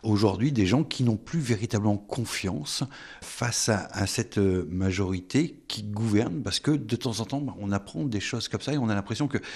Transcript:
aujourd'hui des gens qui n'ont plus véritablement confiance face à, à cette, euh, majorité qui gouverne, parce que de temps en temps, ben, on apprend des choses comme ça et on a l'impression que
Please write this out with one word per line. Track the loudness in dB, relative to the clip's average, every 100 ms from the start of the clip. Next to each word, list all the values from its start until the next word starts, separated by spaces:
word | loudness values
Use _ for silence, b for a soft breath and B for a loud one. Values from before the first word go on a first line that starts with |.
aujourd'hui | 2 4 4 4 2
des | 4 4
gens | 4
qui | 2 2
n'ont | 2 2
plus | -2 -2
véritablement | 0 0 0 0 2 0
confiance | -2 -4 -4 -2 -2 -4 -4 -4 -6 B B B
face | -12 -6 -2 0 2
à, | 0 0
à | -2 -2
cette, | -2 -2 2
euh, | 4 2 0
majorité | 0 2 2 0 -2 0 0 0 -4 -10
qui | -8
gouverne, | -6 -2 2 4 2 -2
parce | -2 -2
que | 2
de | 0 0 -2
temps | -2 -4
en |
temps, | -4 -4
ben, | -4 -4
on | -2
apprend | -2 -2 -4
des | -2 -2
choses | -2 -4 -4
comme | -4
ça | -2
et | 0
on | 2
a |
l'impression | 0 0 -2 0
que | -2 B